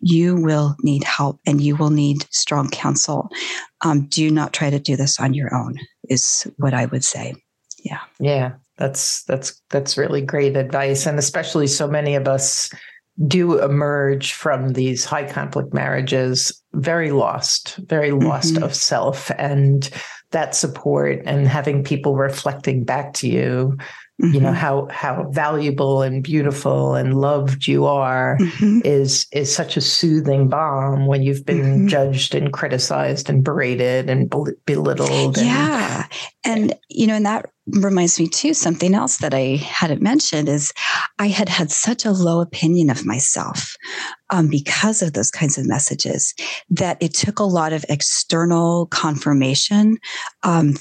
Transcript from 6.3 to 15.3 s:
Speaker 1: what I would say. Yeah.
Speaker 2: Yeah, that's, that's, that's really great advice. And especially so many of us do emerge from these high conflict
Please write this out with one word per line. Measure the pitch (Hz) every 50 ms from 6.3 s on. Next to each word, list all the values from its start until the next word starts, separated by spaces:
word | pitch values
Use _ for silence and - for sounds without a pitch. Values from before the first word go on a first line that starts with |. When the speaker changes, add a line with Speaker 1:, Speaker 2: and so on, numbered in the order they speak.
| - - - - -
Speaker 1:
what | - 143 135 131
I | 123 123
would | 123 131 127 -
say. | - - - 117 123 127 - _ _ _ _ _ _ - - _
Yeah. | - - - - - _ _
Speaker 2:
Yeah, | 139 143 143 131 127 127 120 - _ _ _
that's, | - 135 135 135 - - - - - -
that's, | - 135 131 131 - - _ _ _
that's | - 139 139 139 -
really | 139 139 - 143 143
great | 139 139 - 147 139 139 135
advice. | 135 131 127 151 139 135 135 139 135 -
And | 165 147
especially | 147 143 - - 180 160 - - 160 147
so | 135 - - 151
many | 147 151 151 147 147 143
of | 139 135
us | 139 135 135 139 - - - - - - - - - - - _ _ _ - 156
do | 135 156 180 175 175 165 -
emerge | - 143 143 143 147 147 147 143 139 139 139 135 135 - -
from | - - 156 143 131 131 135 123
these | 131 131 131 127 120 -
high | - 147 147 139
conflict | 139